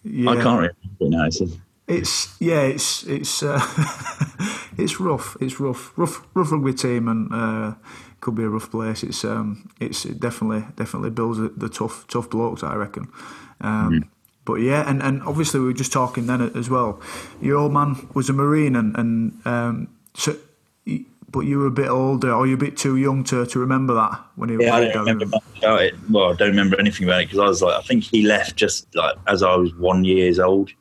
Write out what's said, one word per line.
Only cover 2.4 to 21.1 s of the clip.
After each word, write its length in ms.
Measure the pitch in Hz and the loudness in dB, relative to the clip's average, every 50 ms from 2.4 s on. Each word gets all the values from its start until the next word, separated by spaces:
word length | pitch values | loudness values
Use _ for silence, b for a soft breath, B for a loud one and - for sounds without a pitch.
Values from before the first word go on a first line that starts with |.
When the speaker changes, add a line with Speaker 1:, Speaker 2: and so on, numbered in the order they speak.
Speaker 1:
yeah, 200 | 170 165 165 151 | 0 0 2 2
it's, 420 | 139 135 135 143 - - - - - | 2 0 0 -2 -4 -4 -4 -6 -6
it's, 400 | - 139 139 143 - - - 151 | -6 -6 -6 -4 -6 -6 -4 -4
uh, 160 | 143 143 139 | -2 -2 -2
<laughs> 1160 | - - - - 151 - - - - - - - 143 - - - 175 220 - - - - - | -2 -2 -2 -2 -2 -2 -4 -10 -12 -14 -6 -6 -6 -6 -4 -6 -6 -6 -6 -8 -12 -12 -6
it's 220 | - 175 175 - - | -4 -4 -4 -4 -4
rough. 360 | 185 175 147 131 - - - - | -2 -2 -2 -2 -6 -12 -8 -6
It's 180 | 131 131 127 - | -6 -6 -4 -4
rough, 320 | 139 135 123 - - - _ | -4 -4 -4 -6 -12 -12 _
rough, 260 | - 175 165 - - - - _ | -4 -4 -4 -4 -10 -16 -4 _
rough 180 | 185 175 147 | -2 0 2
rugby 220 | 160 151 135 135 127 | 0 0 0 -2 -2
team, 340 | - - 127 123 120 117 | -2 -2 -2 0 0 0
and, 260 | 117 113 113 107 - 113 | 0 -2 -2 -2 -4 -4
uh, 400 | 117 117 110 110 110 110 107 110 - B B B B B B B B | -4 -4 -4 -4 -4 -6 -8 -8 -12 B B B B B B B B
could 140 | - 127 110 | -6 -4 -4
be 80 | 110 113 | -2 -2
a 60 | 107 | -2
rough 200 | 104 110 - - | -2 -4 -6 -6
place. 320 | - 113 110 110 110 - - | -8 -6 -4 -4 -6 -6 -6
It's, 220 | 101 101 - - | -8 -6 -6 -4
um, 440 | 107 110 113 110 104 104 - - - _ _ | -4 -4 -4 -4 -6 -8 -10 -14 -20 _ _
it's, 260 | 117 - - - - | -10 -8 -8 -8 -8
it 140 | - - - | -8 -6 -4
definitely, 440 | - 120 - - 110 110 110 107 107 - - | -6 -6 -4 -4 -4 -2 -2 -4 -6 -8 -8
definitely 340 | - 113 - - - - 113 | -8 -8 -6 -6 -6 -6 -6
builds 300 | 113 117 113 113 113 110 | -4 -2 -2 -2 -2 -2
the, 100 | 110 110 | -4 -4
the 180 | - - 113 113 | -6 -8 -8 -8
tough, 360 | - - 107 113 - - - | -6 -6 -8 -8 -8 -12 -14
tough 220 | - - 120 113 - | -6 -6 -6 -4 -2
blokes, 340 | - 113 117 113 - - - | -4 -2 -2 -2 -4 -6 -6
I 120 | 71 - | -6 -6
reckon. 320 | 107 101 98 - - - - B B B B B B B B B _ | -6 -6 -8 -8 -12 -12 -12 B B B B B B B B B _
Um, 320 | - 104 107 107 110 - | -6 -4 -2 0 0 2
Speaker 2:
Mm. 160 | 82 78 76 - _ _ _ _ _ _ _ | 2 0 0 -4 _ _ _ _ _ _ _
Speaker 1:
but 100 | - - | -4 -2
yeah, 320 | 107 113 127 139 151 147 | 0 0 0 0 0 0
and, 140 | 139 135 135 | 0 -2 0
and 220 | 135 135 135 139 - | 0 -2 -2 -2 -4
obviously 360 | 151 147 156 156 - - 139 | -4 -2 -2 -2 0 0 0
we 60 | 127 | 0
were 60 | 127 123 | 0 0
just 180 | 135 131 - | -2 -4 -2
talking 360 | - 139 127 123 - 127 117 | 0 0 0 0 -2 -4 -2
then 140 | 120 127 123 120 110 - | 0 0 0 -2 -2 -4
as 140 | 117 120 120 | -6 -4 0
well. 320 | 131 127 120 107 98 B B B B B B B B B | 0 0 0 0 -4 B B B B B B B B B
Your 160 | - 135 143 | 0 2 2
old 160 | 147 147 147 143 | 2 2 4 4
man 340 | 143 147 147 135 131 - - - | 4 4 2 0 -4 -8 -4 -2
was 160 | 139 127 139 | -2 0 2
a 40 | 139 | 2
Marine, 420 | 139 143 147 151 156 151 143 127 | 2 2 4 4 4 4 4 2
and, 200 | 120 110 107 107 | 2 2 0 0
and, 460 | 120 117 117 113 113 113 107 - - - | 0 0 0 0 0 0 -2 -4 -6 -4
um, 420 | 123 120 120 120 120 113 107 - - _ _ _ _ _ | -2 -2 -2 -2 -2 -4 -4 -8 -10 _ _ _ _ _
so, 220 | - - 156 151 - - _ _ _ _ _ _ _ _ | -4 -4 -4 -4 -6 -12 _ _ _ _ _ _ _ _
y-, 200 | - - - - _ | -6 -6 -6 -8 _